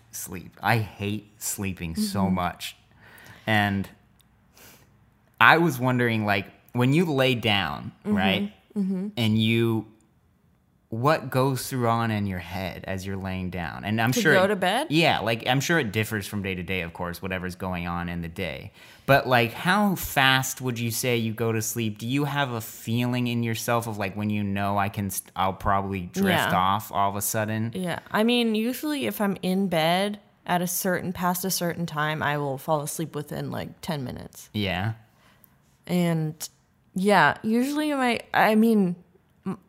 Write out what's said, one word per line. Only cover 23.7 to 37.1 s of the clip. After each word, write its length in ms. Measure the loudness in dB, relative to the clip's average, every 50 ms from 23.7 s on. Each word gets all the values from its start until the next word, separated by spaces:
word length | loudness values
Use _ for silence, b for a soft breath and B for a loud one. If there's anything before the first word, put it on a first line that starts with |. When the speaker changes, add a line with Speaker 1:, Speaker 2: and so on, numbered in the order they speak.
| 0 0 0
Speaker 1:
of, 120 | -2 -4 -4
like, 160 | -4 -4 -2
when 140 | -2 -2 0
you 120 | 0 0 0
know 340 | 0 0 0 0 0 2 2
I 100 | 0 0
can, 200 | -2 -2 -4 -4
st-, 220 | -4 -6 -10 -8 -4
I'll 180 | -2 0 0 -2
probably 480 | 0 0 2 2 2 0 -2 -4 -6 -6
drift 480 | -6 -4 0 2 2 2 2 2 2
Speaker 2:
Yeah. 60 | 2
Speaker 1:
off 360 | 2 4 4 2 0 -2 -2 -2
all 180 | 0 0 0
of 60 | 0
a 60 | -2 -4
sudden? 500 | -2 -2 -2 -2 -2 -2 -2 -4 -4 -4
Speaker 2:
Yeah. 240 | -4 -4 -4 -4 -6 -6 -2 0
I 100 | 2 2
mean, 320 | 2 2 2 2 0 0
usually 520 | 0 0 -2 -4 -4 -4 -4 -4 -2 -4
if 140 | -4 -2 -2
I'm 160 | -2 -2 -2 -2 -2
in 260 | 0 0 0 0 0
bed 520 | 2 2 2 2 2 2 0 -2 -4 -8 -14 _ _ _ -4
at 160 | -2 0 0 0
a 40 |
certain, 460 | -2 -2 -2 -2 -2 -2 -2 -2 -6 -6
past 320 | -2 -2 -2 -2 -2 -2
a 60 | -4
certain 360 | -2 -2 -2 -4 -4 -4 -6
time, 360 | -4 -4 -2 -2 -2 -2 -2 -2
I 160 | -2 -2 -2
will 180 | -2 -4 -4 -4
fall 240 | -2 -2 -2 -2 -2
asleep 320 | -4 -6 -6 -8 -6 -6
within, 360 | -8 -8 -8 -8 -8 -8 -6
like, 300 | -6 -8 -8 -10 -12 -10
ten 240 | -8 -6 -6 -6 -6
minutes. 440 | -8 -10 -10 -14 -16 -18 -20 -16 -8 -4
Speaker 1:
Yeah. 400 | -4 -2 -2 -2 -2 -2 -4 -4 -6 -12 b b b b b b b b b b b _ _ _ _ _
Speaker 2:
And, 640 | -2 0 0 2 2 2 0 -2 -4 -6 -8 -12 -14 _ _ _ _ _ _ _ _ -6
yeah, 420 | -2 2 4